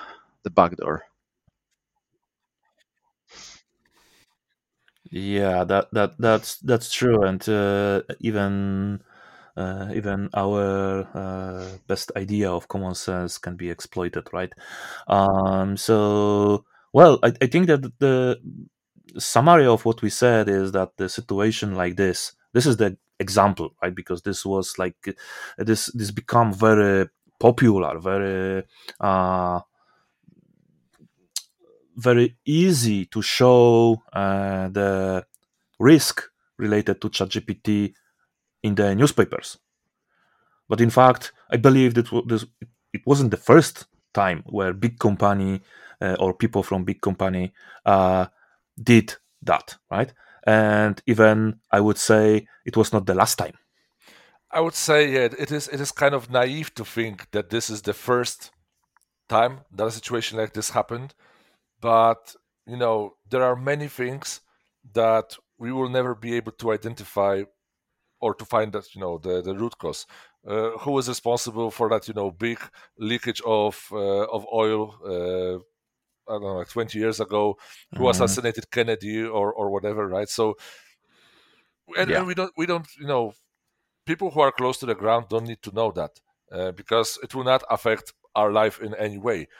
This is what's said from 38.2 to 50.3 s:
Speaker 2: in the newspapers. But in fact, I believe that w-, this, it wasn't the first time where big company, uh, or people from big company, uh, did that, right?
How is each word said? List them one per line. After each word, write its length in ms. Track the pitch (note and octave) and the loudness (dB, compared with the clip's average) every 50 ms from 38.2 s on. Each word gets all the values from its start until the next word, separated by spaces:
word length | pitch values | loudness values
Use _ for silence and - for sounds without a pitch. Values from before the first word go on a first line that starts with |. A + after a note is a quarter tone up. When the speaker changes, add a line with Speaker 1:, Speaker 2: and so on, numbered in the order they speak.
| _ _ _ _ _ _ _ _ - | _ _ _ _ _ _ _ _ -4
Speaker 2:
in 120 | G#2+ G2+ | -2 0
the 200 | G2+ G#2 G2+ G2 | 2 2 2 4
newspapers. 640 | G#2 C#3 C#3+ - - F#2+ - - - - - - - _ _ _ _ _ _ _ _ _ _ _ _ _ _ _ _ _ _ _ _ _ | 4 2 2 4 2 0 0 -2 -8 -12 -12 -18 -20 _ _ _ _ _ _ _ _ _ _ _ _ _ _ _ _ _ _ _ _ _
But 140 | - A2+ G#2+ | -6 0 2
in 80 | A#2+ A2+ | 2 4
fact, 420 | - B2+ B2+ B2+ B2 - - - - _ _ _ | 6 6 6 6 4 2 -4 -14 -18 _ _ _
I 60 | - | -2
believe 360 | A#2+ A2 C#3 C3 C3+ C3 B2 A#2 | 4 6 6 6 6 4 4 4
that 100 | A#2+ A2+ | 2 0
w-, 200 | - A#2+ A#2+ - | 0 -2 -4 -2
this, 200 | A#2+ A#2 G#2+ A2+ - _ _ A#2 - _ _ _ _ - | -2 -4 -4 -4 -8 _ _ -20 -20 _ _ _ _ -14
it 80 | - - | -8 0
wasn't 260 | B2+ C#3+ C#3 C3+ A2 | 2 4 4 4 2
the 60 | G#2 | 0
first 480 | - - - B2+ E3 D3 - - - - _ _ _ _ _ - | 0 4 8 8 8 8 4 -4 -12 -20 _ _ _ _ _ -2
time 300 | G#2 G2 F#2 F2 D#2+ - | -2 0 0 -2 -4 -10
where 260 | - - G2+ F#2+ F#2 F#2 | -8 -4 -2 -2 -2 -2
big 240 | G2 A2 A#2+ A#2+ - | -2 -4 -4 -2 0
company, 640 | - G#2+ G2+ - G#2+ G2+ G2+ G2 F#2+ F#2+ F#2+ F#2+ - _ - - - - - _ | 0 0 0 2 2 2 2 0 0 -2 -4 -6 -8 _ -20 -20 -20 -20 -12 _
uh, 140 | - F#2+ F#2 - | -4 -4 -2 0
or 140 | F#2+ F#2+ F#2 | 0 -2 0
people 300 | - A#2 A2+ - G#2 F#2 | -2 -4 -2 0 -2 -2
from 220 | - G2 F#2 F2+ | -2 -4 -4 -4
big 160 | F#2 F#2+ - | -4 -6 -4
company, 520 | - G2 F#2 - F#2+ F#2+ F#2 F2+ F#2 F#2 - _ - - - - _ | -4 -6 -2 -2 -2 -2 -2 -4 -6 -8 -10 _ -20 -20 -20 -4 _
uh, 420 | - G2 F#2+ F#2 F#2 F#2 F#2 F2+ - _ _ _ _ _ _ _ _ _ - | 2 4 4 4 4 2 0 -2 -4 _ _ _ _ _ _ _ _ _ -6
did 340 | A2 - A#2+ A2+ G#2+ - - - _ _ _ _ - | 4 6 6 6 6 4 -6 -18 _ _ _ _ -2
that, 340 | F2+ E2 - - - - - _ _ | -2 -2 -2 -2 -8 -20 -20 _ _
right? 200 | - G2+ C3 C3+ - _ _ _ | -4 -4 -4 -4 -6 _ _ _